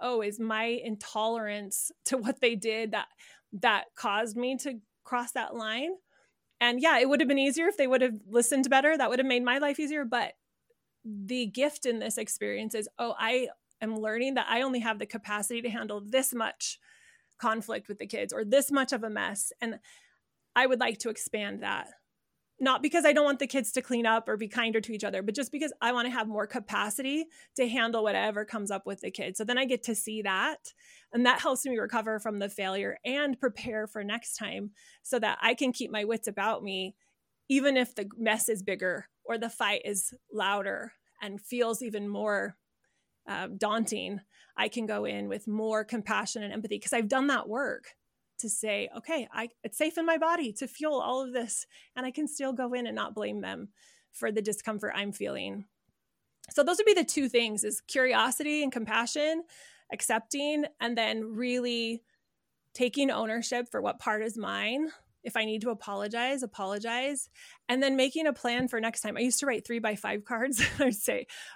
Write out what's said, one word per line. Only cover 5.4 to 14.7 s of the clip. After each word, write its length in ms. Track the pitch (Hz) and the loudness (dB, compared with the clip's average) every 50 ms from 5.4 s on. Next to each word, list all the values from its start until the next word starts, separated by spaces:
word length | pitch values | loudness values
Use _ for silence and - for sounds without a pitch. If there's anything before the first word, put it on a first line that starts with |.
| 220 - - | -4 -4 -4
line?" 380 | 233 220 214 220 247 285 339 381 370 _ _ _ _ _ _ _ _ _ _ _ - | -6 -4 -4 -2 -2 -2 -4 -4 -6 _ _ _ _ _ _ _ _ _ _ _ 4
And 200 | 240 240 240 254 | 4 4 6 6
yeah, 180 | 294 320 294 240 | 6 8 8 8
it 100 | 254 269 | 6 6
would 120 | 285 277 | 6 6
have 80 | 311 247 | 6 6
been 100 | 277 269 | 4 4
easier 300 | 269 277 247 320 330 349 | 4 4 4 4 2 4
if 80 | - | 4
they 100 | - 269 | 4 4
would 160 | 254 254 247 | 6 6 6
have 120 | 254 254 220 208 - | 6 4 2 -2 -4
listened 420 | 190 220 240 240 - 294 262 269 240 | 2 4 4 4 6 4 4 6 8
better. 300 | 269 269 269 302 320 285 | 8 8 8 6 6 4
That 100 | 254 226 | 4 4
would 120 | 247 247 | 4 4
have 60 | 262 | 4
made 180 | 262 247 247 247 | 4 4 4 4
my 140 | 247 254 277 | 2 2 4
life 200 | 294 285 277 - | 2 2 0 0
easier. 260 | 302 277 311 294 277 | -2 -2 -2 -2 -2
But 280 | 226 247 240 - - - _ _ _ _ _ _ _ _ _ _ _ _ _ - | 0 0 0 0 -2 -6 _ _ _ _ _ _ _ _ _ _ _ _ _ -12
the 420 | 220 208 202 196 196 254 254 240 | -12 -10 -8 -6 -4 -2 -2 -2
gift 400 | 196 202 247 277 294 294 - - | -2 0 2 0 0 0 0 -2
in 140 | 247 233 220 | -2 0 0
this 180 | 214 226 - 233 | -2 -2 -2 -4
experience 560 | 220 - - - 208 208 202 208 220 214 220 | -4 -4 -4 -4 -4 -4 -2 -2 -4 -4 -4
is, 140 | 214 208 - - - | -4 -4 -4 -6 -4
"Oh, 160 | 240 233 - - | -4 -4 -2 0
I 300 | 220 226 254 262 247 - - _ _ _ _ - | 0 2 2 2 0 -2 -6 _ _ _ _ -6
am 160 | 226 220 220 220 | -6 -4 -4 -2
learning 340 | 214 214 220 233 254 269 269 | -2 -2 -2 0 0 0 0
that 120 | 247 - - | 0 0 2
I 140 | 226 240 | 2 2
only 180 | 269 269 | 2 2